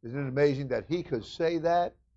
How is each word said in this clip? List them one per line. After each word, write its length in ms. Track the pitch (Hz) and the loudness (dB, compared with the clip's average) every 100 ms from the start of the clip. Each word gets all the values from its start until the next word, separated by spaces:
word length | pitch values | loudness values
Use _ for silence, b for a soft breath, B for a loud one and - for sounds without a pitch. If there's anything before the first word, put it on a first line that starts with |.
Isn't 220 | 117 131 139 | -8 -6 -4
it 40 | |
amazing 400 | 131 147 135 139 | 2 2 2 -2
that 160 | 120 101 | -4 -2
he 160 | 170 | -4
could 220 | - 123 101 | -2 -4 -4
say 320 | - 165 170 | -2 0 2
that 360 | 160 175 175 - _ | 2 2 0 -4 _